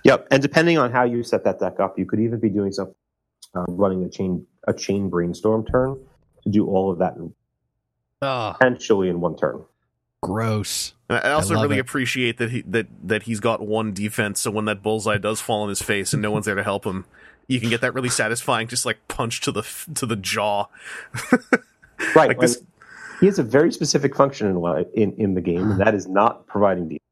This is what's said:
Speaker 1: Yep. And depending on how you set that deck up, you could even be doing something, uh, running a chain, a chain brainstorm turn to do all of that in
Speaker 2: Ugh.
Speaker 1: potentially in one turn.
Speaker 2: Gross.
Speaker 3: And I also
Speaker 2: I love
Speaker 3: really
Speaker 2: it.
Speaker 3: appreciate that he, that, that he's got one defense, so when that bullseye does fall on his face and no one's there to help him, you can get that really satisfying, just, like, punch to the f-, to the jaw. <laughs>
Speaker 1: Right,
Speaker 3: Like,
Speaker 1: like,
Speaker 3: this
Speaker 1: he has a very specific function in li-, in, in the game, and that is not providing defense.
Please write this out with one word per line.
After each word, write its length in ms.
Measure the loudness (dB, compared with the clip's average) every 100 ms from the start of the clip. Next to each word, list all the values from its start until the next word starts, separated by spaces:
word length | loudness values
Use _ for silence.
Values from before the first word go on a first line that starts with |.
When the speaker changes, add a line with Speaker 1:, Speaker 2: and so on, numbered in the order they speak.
Speaker 1:
Yep. 240 | 6 4 4
And 100 | 2
depending 360 | 4 2 4 4
on 120 | 2
how 100 | 2
you 180 | 2 0
set 180 | 0 0
that 140 | 0 0
deck 200 | -4 0
up, 180 | -2 -2
you 80 | -2
could 140 | 0
even 180 | 0 0
be 80 | 0
doing 220 | 0 -2
something, 220 | -4 -8 _ _ _ _ _ -12 -8
uh, 80 | -6
running 360 | 0 2 2
a 40 | -4
chain, 380 | -4 -2 -2 -6 _ -4
a 40 |
chain 360 | -4 -2 -2 0
brainstorm 540 | -2 -2 0 0 0 0
turn 300 | 0 0 -4 -14 _ _ _
to 60 | 0
do 160 | 0 2
all 220 | 0 0
of 60 | 0
that 180 | -2 -4
in 160 | -16 -16 _ _ _ _ _ _ _ _
Speaker 2:
Ugh. 360 | -4 -2 -4 2
Speaker 1:
potentially 500 | 2 2 0 0 0
in 120 | -2
one 160 | -4 -2
turn. 260 | -4 -6 -16 _ _ _ _ _
Speaker 2:
Gross. 720 | -6 -2 -2 -4 -4 -8 -10 _ -4
Speaker 3:
And 100 | -2
I 140 | 2
also 220 | 0 0
Speaker 2:
I 20 | 0
love 80 |
Speaker 3:
really 140 | 2 0
Speaker 2:
it. 20 |
Speaker 3:
appreciate 580 | -2 -2 -2 0 -2 -2
that 120 | -4
he, 100 | -4 -2
that, 180 | -2 -4 -12
that 220 | -2 -2
he's 160 | -2 -2
got 200 | 0 0
one 320 | 0 -2 -2
defense, 460 | -4 -4 -2 -2 -2
so 100 | -2
when 120 | -2 -2
that 160 | -2
bullseye 360 | -2 0 0 0
does 220 | -2 -4
fall 220 | -2 -2
on 60 | -2
his 140 | -4
face 300 | -2 -2 -2
and 100 | -2
no 80 | 0
one's 160 | -2 -2
there 80 |
to 80 | -2
help 220 | -2 -2 -2
him, 200 | -6 -8 -20 -20 _ -4
you 100 | -2
can 100 | 0
get 100 | 0
that 120 | -2
really 160 | -2 -2
satisfying, 600 | -2 -2 -2 -2 -2 -2
just, 180 | -4 -4
like, 200 | -6 -8
punch 320 | -6 -4 -4
to 100 | -4
the 80 | -4
f-, 280 | -8 -14 -10 -6
to 100 | -4
the 100 | -4
jaw. 500 | -4 0 0 0 -2 -10 -16 -16 -12
<laughs> 200 | -14 0 0 2 -2 _ _ _ -10 6 6
Speaker 1:
Right, 120 | 6
Speaker 3:
Like, 0 |
Speaker 1:
like, 120 | 4
Speaker 3:
this 220 | 2 0 -8 _ -20 -20 -18 2
Speaker 1:
he 60 | 4
has 120 | 4
a 60 |
very 260 | 4 4 4
specific 460 | 2 0 0 0 4
function 320 | 2 4 -2
in 120 | 0
li-, 240 | 0 -2 -2
in, 180 | 0 0
in 220 | 2 0
the 60 | 0
game, 300 | 0 0 0
and 80 | 4
that 140 | 4
is 140 | 2 2
not 380 | 4 4 0 _
providing 400 | 2 2 2 -4
defense. 120 | -8 _